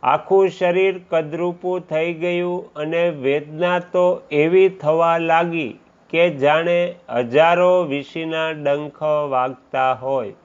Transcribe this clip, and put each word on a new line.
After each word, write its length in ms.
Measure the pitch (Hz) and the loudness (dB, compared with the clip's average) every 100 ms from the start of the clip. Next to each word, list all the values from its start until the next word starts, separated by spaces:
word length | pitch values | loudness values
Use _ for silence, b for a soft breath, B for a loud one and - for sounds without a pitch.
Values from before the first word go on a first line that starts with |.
આખું 460 | 135 151 - 196 190 | 0 0 2 4 4
શરીર 520 | - 180 175 190 185 180 | 2 0 2 0 -2 -4
કદરૂપું 720 | 170 151 160 175 175 180 180 | -4 -2 -4 -4 -4 -6 -6
થઈ 320 | 180 156 165 | -4 -4 -4
ગયું 600 | 165 175 175 175 175 - | -4 -4 -2 -4 -6 -10
અને 360 | - 151 165 175 | -10 -6 -2 -2
વેદના 680 | 151 131 143 151 156 175 180 | -2 -2 -2 -4 -4 -2 -2
તો 420 | 175 185 180 185 - | -2 0 2 0 -2
એવી 380 | 147 156 185 190 | 0 4 4 4
થવા 480 | 185 151 160 165 165 | 2 -2 2 2 2
લાગી 640 | 165 165 175 170 131 - _ _ _ | 2 2 2 -2 -6 -10 _ _ _
કે 200 | 165 175 | 0 2
જાણે 640 | 143 135 156 170 175 175 - - 120 | 2 2 2 2 0 -2 -6 -6 -4
હજારો 680 | 123 131 165 175 180 180 | 0 4 4 4 4 2
વીંછીના 680 | 175 139 135 - 160 160 160 | 0 -4 -6 -10 -6 -4 -4
ડંખ 520 | 156 143 143 151 - | -4 -2 -2 -4 -8
વાગતા 920 | 151 151 147 131 127 131 _ 135 131 | -2 -2 0 -2 -2 -6 _ -2 -2
હોય. 400 | 127 127 135 110 98 | -2 -4 -4 -6 -12